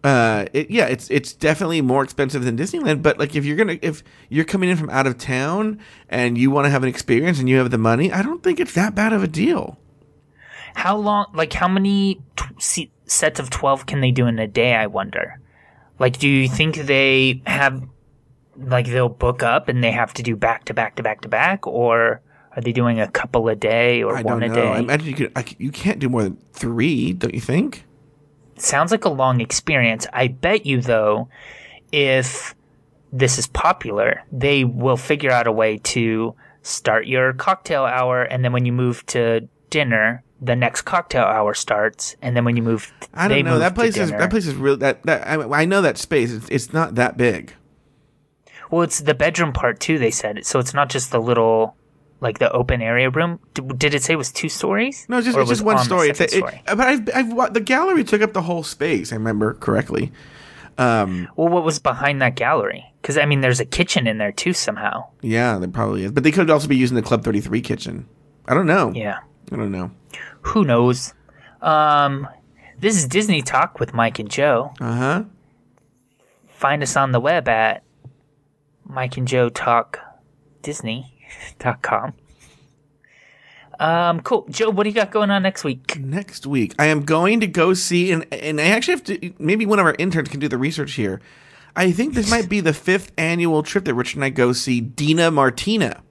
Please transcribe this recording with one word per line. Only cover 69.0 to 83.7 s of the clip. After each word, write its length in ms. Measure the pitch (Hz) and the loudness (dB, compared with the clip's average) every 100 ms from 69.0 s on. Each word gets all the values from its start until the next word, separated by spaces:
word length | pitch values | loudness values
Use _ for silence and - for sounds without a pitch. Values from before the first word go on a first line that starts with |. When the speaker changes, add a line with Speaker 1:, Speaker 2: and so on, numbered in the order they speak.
| 104 98 - _ - | -6 -8 -12 _ -12
Speaker 1:
I 40 | - | -8
don't 140 | 107 | -6
know. 220 | 95 90 - _ - - - | -6 -8 -12 _ -20 -20 -12
Speaker 2:
Who 240 | - 220 | -2 0
knows? 500 | 165 117 123 127 - _ _ _ - _ | 4 4 4 2 -4 _ _ _ -20 _
Um, 640 | 160 156 151 147 143 139 139 - _ _ - - | 0 2 4 4 2 -2 -8 -14 _ _ -20 -4
this 160 | 202 208 | 0 2
is 100 | 135 | 2
Disney 360 | 170 208 165 | 0 2 0
Talk 360 | 127 131 156 - | 2 0 0 -2
with 160 | 117 | -4
Mike 240 | 117 117 110 | 0 -2 -2
and 100 | 104 | -8
Joe. 420 | - 147 120 139 - | 0 2 2 -2 -6
Speaker 1:
Uh-huh. 440 | 120 117 131 175 214 - _ _ _ _ _ _ _ _ _ _ _ | -6 -2 0 -2 -4 -14 _ _ _ _ _ _ _ _ _ _ _
Speaker 2:
Find 340 | - 139 147 | -2 0 0
us 140 | 139 151 | 0 0
on 160 | 135 | 2
the 80 | 123 | 2
web 260 | 135 170 127 | 2 0 2
at 380 | 113 110 107 _ _ - _ _ _ _ _ _ _ | 2 2 0 _ _ -20 _ _ _ _ _ _ _
Mike 320 | - 131 127 127 | -12 -6 -6 -4
and 120 | 123 | -2
Joe 200 | 127 120 | 2 0
Talk 500 | 120 131 117 - - - - _ _ _ _ | 0 2 2 0 -12 -18 -20 _ _ _ _
Disney 520 | - 147 110 117 127 _ - - - - | -12 -10 -8 -8 -10 _ -20 -20 -20 -4
dot 220 | 127 120 | -4 -2
com. 300 | - 110 117 - _ _ - _ _ _ _ _ _ _ _ _ - - - | -2 -2 -4 -12 _ _ -20 _ _ _ _ _ _ _ _ _ -20 -20 -20